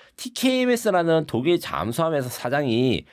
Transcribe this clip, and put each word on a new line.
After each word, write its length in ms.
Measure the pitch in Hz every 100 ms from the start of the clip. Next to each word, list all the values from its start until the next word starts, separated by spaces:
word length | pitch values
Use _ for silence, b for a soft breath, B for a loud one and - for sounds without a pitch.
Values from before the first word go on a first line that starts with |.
| B -
티케이엠에스라는 1080 | 247 - 262 254 247 240 226 185 165 160 156
독일 320 | 113 135 175
잠수함 560 | - 71 95 117 160
회사 140 | 151 127
사장이 760 | - 123 143 143 113 127 92 b